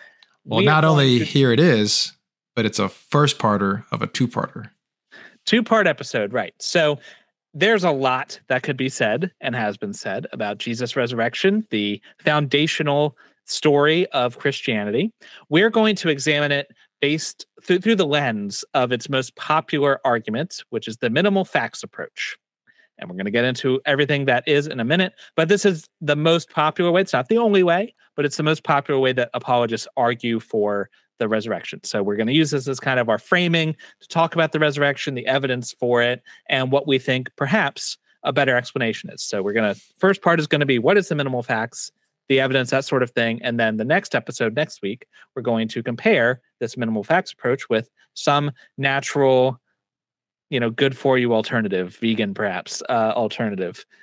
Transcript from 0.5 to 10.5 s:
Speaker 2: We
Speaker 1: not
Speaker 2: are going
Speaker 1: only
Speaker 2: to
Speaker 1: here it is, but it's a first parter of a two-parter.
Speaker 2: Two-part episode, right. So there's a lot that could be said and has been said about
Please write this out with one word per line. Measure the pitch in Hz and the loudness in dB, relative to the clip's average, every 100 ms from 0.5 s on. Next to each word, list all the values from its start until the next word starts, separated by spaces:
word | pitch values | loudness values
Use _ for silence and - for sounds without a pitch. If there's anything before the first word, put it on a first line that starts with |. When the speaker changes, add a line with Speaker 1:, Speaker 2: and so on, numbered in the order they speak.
| 113 | 2
Speaker 2:
We | - | 4
Speaker 1:
not | 156 | 6
Speaker 2:
are | 156 | 6
going | 151 135 | 6 4
Speaker 1:
only | 123 | 4
Speaker 2:
to | |
Speaker 1:
here | 104 139 135 | 2 4 4
it | 117 | 6
is, | 175 117 104 - - - _ _ _ - | 6 4 2 0 -2 -8 _ _ _ -4
but | 110 | -2
it's | - | -2
a | 98 | -4
first | - - 143 147 - | -6 -2 2 2 2
parter | 113 101 98 101 - | 0 2 0 -2 -6
of | - | -6
a | - | -6
two-parter. | - 123 - - - 110 _ _ _ _ - - _ - | -2 -2 -2 -6 -8 -18 _ _ _ _ -20 -20 _ 0
Speaker 2:
Two-part | 226 226 226 180 | 0 4 2 2
episode, | 143 - 123 101 | 0 -4 -4 -2
right. | 120 92 - | -4 -6 -8
So | - 175 151 147 - - _ _ _ | -2 2 2 0 -8 -20 _ _ _
there's | 151 190 220 180 | -2 2 2 2
a | |
lot | 139 131 127 131 - - | 0 0 0 -4 -14 -4
that | 127 | -2
could | - 131 | -2 -4
be | 131 | -4
said | - 113 117 180 - | -2 0 0 -4 -6
and | 139 120 | -6 -4
has | 107 101 | -4 -4
been | 101 | -8
said | 101 110 98 - | -8 -8 -8 -8
about | 120 104 | -8 -6